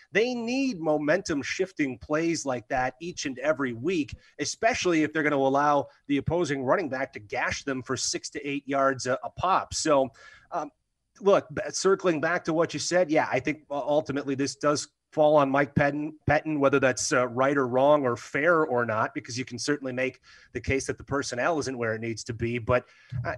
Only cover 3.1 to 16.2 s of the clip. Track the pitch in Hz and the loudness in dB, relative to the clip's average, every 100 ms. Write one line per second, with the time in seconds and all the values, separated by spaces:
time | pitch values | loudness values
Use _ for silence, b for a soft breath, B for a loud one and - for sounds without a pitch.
3.1 | - 147 123 143 143 131 113 147 180 127 | -8 -8 -4 -2 0 -2 -4 -2 -2 -2
4.1 | - b - 151 - 226 254 180 160 151 | -8 b -8 -8 -2 -2 0 0 2 0
5.1 | 156 147 143 135 139 147 143 135 b - | 0 0 2 2 4 4 2 0 b -4
6.1 | 143 131 170 156 139 131 180 302 127 135 | -2 0 -2 -2 -2 0 0 0 -4 -6
7.1 | 123 104 123 170 - - 131 123 127 - | -10 -10 -6 -4 -4 -6 -6 -4 -4 -4
8.1 | 170 - 147 143 143 131 139 135 131 123 | -6 -8 -10 -8 -8 -4 0 2 0 -2
9.1 | 123 - - 180 175 - - 156 143 127 | -4 -4 -6 0 0 0 -4 2 2 2
10.1 | b b b b 175 160 - _ _ _ | b b b b -8 -8 -12 _ _ _
11.1 | _ 196 170 - 151 147 - 190 190 180 | _ 4 4 2 -6 -6 -2 2 2 2
12.1 | 156 160 175 170 160 160 147 - 175 165 | 0 0 -2 -2 0 -2 -2 -2 0 2
13.1 | 151 110 127 151 143 _ 143 131 147 151 | 2 2 -2 -2 -6 _ -6 0 0 0
14.1 | 139 139 131 139 - 147 147 - _ _ | -4 -2 -2 -2 0 0 0 -4 _ _
15.1 | 156 151 151 135 135 143 - 143 147 151 | 2 6 6 6 4 2 2 2 0 -6
16.1 | - | -6